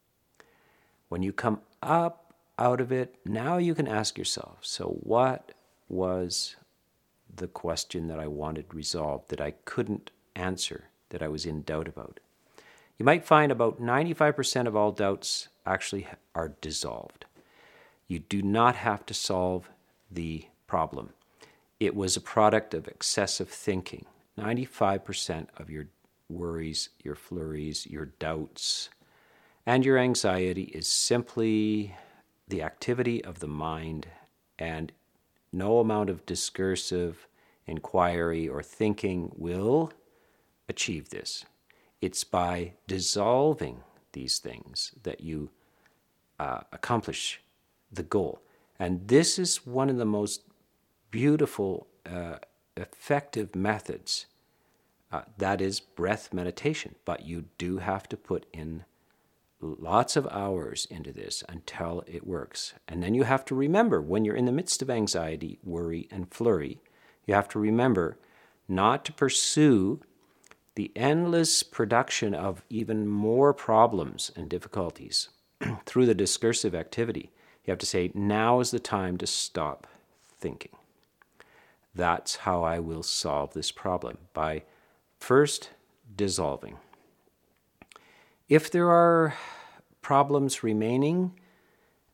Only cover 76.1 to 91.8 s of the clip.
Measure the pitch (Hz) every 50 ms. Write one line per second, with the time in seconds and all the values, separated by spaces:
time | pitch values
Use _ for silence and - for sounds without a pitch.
76.1 | 110 90 101 90 - - - 113 117 - - 104 87 82 80 - - - 117 117
77.1 | 104 - - - _ _ - - - _ - - 92 - - - - 92 90 90
78.1 | - 101 101 101 104 107 110 117 123 127 123 120 - 117 - - - 98 95 90
79.1 | 90 90 92 - - - - - - 87 78 73 67 - - - - - _ _
80.1 | _ _ _ _ _ - - 80 64 - - - - - _ _ _ _ _ _
81.1 | _ _ - _ _ _ - _ _ - - _ _ _ _ _ - 90 87 85
82.1 | 85 - - - - - - 101 92 87 85 82 82 85 85 80 80 80 82 -
83.1 | - - - 80 71 73 69 69 - 78 73 - - - - 98 92 90 - 58
84.1 | - - - - - 80 78 78 78 78 - _ _ _ _ _ _ _ _ _
85.1 | _ - - - 123 135 147 147 - - - - - _ _ _ _ _ _ 117
86.1 | 101 95 104 98 85 92 85 73 69 - - - - 71 - _ - _ _ _
87.1 | _ _ _ _ _ _ _ _ _ _ _ _ _ _ - _ - - _ -
88.1 | - _ _ _ _ _ _ - 147 156 156 - - 175 175 175 170 170 170 170
89.1 | 170 165 160 151 143 - - - - - - - - - - _ _ _ - -
90.1 | 143 139 143 139 143 143 139 135 131 - - 113 107 107 107 113 120 127 143 151
91.1 | 170 180 185 180 180 - _ _ _ _ _ _ _ _